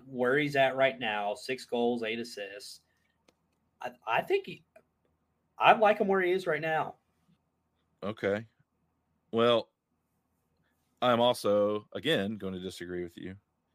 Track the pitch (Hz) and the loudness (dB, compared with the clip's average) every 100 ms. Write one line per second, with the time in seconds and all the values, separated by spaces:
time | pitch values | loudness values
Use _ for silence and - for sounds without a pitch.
0 | 131 127 123 143 147 139 131 131 135 120 | -10 -2 0 2 2 2 2 2 0 0
1 | 117 107 104 104 - 131 - 120 120 120 | -4 -2 -4 -4 -6 -8 -4 0 0 0
2 | 110 117 117 104 98 101 - - _ _ | -4 -6 -8 -12 -12 -14 -18 -20 _ _
3 | _ _ _ _ _ _ _ - - - | _ _ _ _ _ _ _ -14 -14 -10
4 | - 233 - 392 381 156 _ - _ _ | -2 0 0 -2 -4 -14 _ -20 _ _
5 | _ _ _ _ _ - 147 220 208 - | _ _ _ _ _ 4 6 8 6 4
6 | 202 190 180 185 180 151 160 156 - - | 2 2 2 0 -2 -4 -2 -2 -4 -10
7 | _ _ _ _ _ _ _ _ _ _ | _ _ _ _ _ _ _ _ _ _
8 | 98 110 101 101 113 _ _ _ _ _ | -10 -4 -2 -2 -6 _ _ _ _ _
9 | _ _ _ 113 120 117 - _ _ _ | _ _ _ 2 4 2 0 _ _ _
10 | _ _ _ _ _ _ _ _ _ _ | _ _ _ _ _ _ _ _ _ _
11 | 123 117 120 120 107 104 104 104 - 104 | 2 4 4 2 2 2 2 -2 -6 -6
12 | 143 147 98 107 95 92 92 - 87 87 | -2 0 -2 -6 -8 -8 -10 -10 -10 -8
13 | 85 - 87 98 _ _ _ | -10 -12 -14 -14 _ _ _